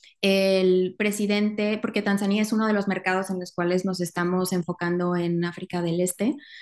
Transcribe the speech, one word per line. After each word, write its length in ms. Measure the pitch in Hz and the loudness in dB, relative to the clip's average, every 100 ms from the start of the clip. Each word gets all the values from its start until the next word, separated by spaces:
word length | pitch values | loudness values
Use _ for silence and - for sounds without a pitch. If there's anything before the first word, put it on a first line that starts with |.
| - _ | -20 _
el 760 | 196 196 190 190 185 185 185 - | 2 4 4 4 4 4 2 0
presidente, 800 | 208 202 202 208 208 214 208 220 | -2 0 0 0 0 0 -2 -2
porque 220 | 220 208 | -2 -2
Tanzania 400 | 202 196 202 208 | 0 0 2 0
es 100 | 214 | 2
uno 140 | 214 220 | 0 2
de 80 | |
los 140 | 208 202 | 0 0
mercados 420 | 185 185 185 190 | -2 0 -2 -2
en 100 | 185 | -6
los 120 | 180 | -6
cuales 320 | - 175 185 | -2 0 2
nos 160 | 185 180 | 0 -2
estamos 520 | 175 - 175 185 185 | -4 -2 0 0 0
enfocando 640 | 185 170 175 175 175 175 175 | 0 -2 -4 -2 0 0 0
en 280 | 170 170 | 0 0
África 380 | 175 165 185 180 | -2 -6 -6 -4
del 180 | 170 170 | -2 0
Este, 360 | 180 - 214 320 - - | -2 0 -2 -2 -10 -20